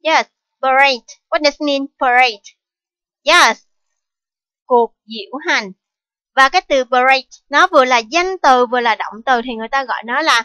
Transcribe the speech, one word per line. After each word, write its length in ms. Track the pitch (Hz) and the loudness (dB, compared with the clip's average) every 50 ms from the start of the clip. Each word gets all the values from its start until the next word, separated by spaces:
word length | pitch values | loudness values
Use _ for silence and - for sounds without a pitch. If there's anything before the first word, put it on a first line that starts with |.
Yes, 260 | - 311 320 269 226 _ _ _ _ _ _ _ | -2 0 -2 -2 -2 _ _ _ _ _ _ _
parade. 440 | - 262 262 269 277 277 262 233 _ - - _ _ _ | -2 0 2 4 4 2 2 -4 _ -20 -20 _ _ _
What 120 | - 330 302 | -6 -2 -2
does 100 | 285 285 _ | -2 -2 _
it 20 | |
mean, 260 | 302 294 277 277 277 269 _ _ | -4 -4 -4 -4 -6 -8 _ _
parade? 440 | 294 254 247 247 254 247 214 202 _ - _ _ _ _ _ _ _ _ _ _ _ _ _ _ _ | -2 0 2 2 2 2 -2 -8 _ -20 _ _ _ _ _ _ _ _ _ _ _ _ _ _ _
Yes, 400 | 277 330 349 302 233 214 - _ _ _ _ _ _ _ _ _ _ _ _ _ _ _ _ _ _ _ _ _ | 2 4 4 4 4 2 -4 _ _ _ _ _ _ _ _ _ _ _ _ _ _ _ _ _ _ _ _ _
cuộc 280 | _ 254 240 233 - _ _ _ | _ 0 0 0 0 _ _ _
diễu 260 | 208 226 220 - - 240 294 - | -16 -14 -14 -14 -14 -14 -10 -6
hành. 240 | 359 285 247 220 190 190 _ _ _ _ _ _ _ _ _ _ _ _ | -4 -4 -4 -4 -8 -16 _ _ _ _ _ _ _ _ _ _ _ _
Và 140 | 269 269 269 | 2 2 2
cái 120 | - 370 | 2 -2
từ 220 | - _ 294 262 254 | -2 _ -2 -2 0
parade, 440 | 240 254 247 254 262 269 262 254 _ - _ _ _ | _ 0 0 2 2 0 0 -2 _ -20 _ _ _
nó 180 | 277 294 349 370 | 0 0 0 4
vừa 140 | 359 294 254 | 4 2 4
là 120 | 254 254 | 4 2
danh 400 | 233 233 214 269 339 359 370 381 349 | 0 -2 -2 -4 -2 -2 -2 -4 0
từ, 240 | - 262 254 247 247 | 2 2 2 2 2
vừa 140 | 226 247 247 | 0 -2 -2
là 160 | 233 233 214 | 0 -2 -2
động 280 | - 165 - 196 214 233 | -2 -6 -12 -12 -8 -2
từ 160 | 269 262 233 233 | -2 -2 -2 -2
thì 100 | 254 233 | -6 -10
người 120 | 220 220 | -10 -8
ta 160 | 220 269 269 269 | -6 -4 -6 -4
gọi 200 | 233 196 - 214 | -4 -8 -8 -8
nó 160 | 226 247 277 | -6 -4 -2
là 220 | 320 311 262 233 226 | 0 0 0 0 -2